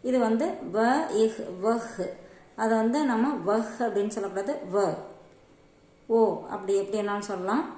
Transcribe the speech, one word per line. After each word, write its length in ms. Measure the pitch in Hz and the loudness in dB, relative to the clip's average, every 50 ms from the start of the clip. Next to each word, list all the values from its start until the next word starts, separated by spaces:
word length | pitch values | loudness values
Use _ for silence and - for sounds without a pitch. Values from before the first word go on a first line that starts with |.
| - | 0
இது 160 | 254 254 254 | 2 2 4
வந்து 280 | 233 220 226 226 302 370 - - 175 170 175 | 4 4 2 2 2 -2 -2 -6 -10 -4 0
வ, 40 | 214 226 240 262 302 320 - | 2 2 4 4 2 0 0
இஹ், 320 | - 214 220 220 - - - - 180 180 190 | 2 2 2 2 2 -4 -8 -10 -8 -2 0
வஹ். 460 | 220 233 233 - - - - 180 - - - - - - - - - - | 0 0 0 -2 -8 -6 -6 -6 -6 -6 -12 -18 -20 -20 -20 -20 -16 -6
அதை 220 | - 220 220 226 | -2 0 2 2
வந்து 260 | 220 220 226 240 294 302 | 4 2 2 2 2 2
நம்ம 300 | 262 233 220 240 285 285 - 165 | 2 2 2 2 2 0 -2 0
வஹ் 300 | 190 208 226 226 - - - | 2 2 2 0 -4 -4 -2
அப்படின்னு 280 | 240 226 196 202 202 | -2 0 0 0 -2
சொல்லக்கூடாது, 480 | 214 - 220 196 196 185 196 190 269 294 - - 180 185 | 0 -2 -4 -6 -4 -4 -4 -4 -4 -4 -6 -6 -2 0
வ. 220 | 202 196 170 - - - - - - - - - - - _ - _ - - _ _ _ _ _ _ _ | 2 2 2 0 -4 -10 -16 -18 -20 -20 -20 -20 -20 -20 _ -20 _ -20 -20 _ _ _ _ _ _ _
ஓ, 380 | - 226 226 220 202 - - - - | 2 4 4 6 4 2 -2 -6 -10
அப்படி 260 | - 196 190 190 202 | -10 -8 -2 0 0
எப்படி 200 | 196 196 - 220 | 0 0 0 -2
என்னாலும் 320 | 214 202 202 202 208 196 - | -2 -2 -2 -2 -4 -4 -4
சொல்லலாம். 440 | 196 180 180 190 220 285 - - - | -6 -4 -2 0 0 0 0 -2 -8